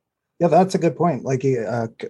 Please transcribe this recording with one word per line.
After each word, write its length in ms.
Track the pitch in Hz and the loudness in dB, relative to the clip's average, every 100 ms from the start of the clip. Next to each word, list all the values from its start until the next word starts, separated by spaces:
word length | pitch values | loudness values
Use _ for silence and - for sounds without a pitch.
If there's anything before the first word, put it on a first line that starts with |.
| _ _ _ - | _ _ _ -2
Yeah, 80 | 170 | 2
that's 260 | 160 185 | 4 4
a 40 | 185 | 2
good 180 | 160 135 | -2 0
point. 280 | 175 127 | -2 -2
Like, 200 | 120 135 | -4 -2
uh, 420 | 135 123 104 120 113 - | -2 -2 -2 -4 -6 -8
c-, 80 | - | -14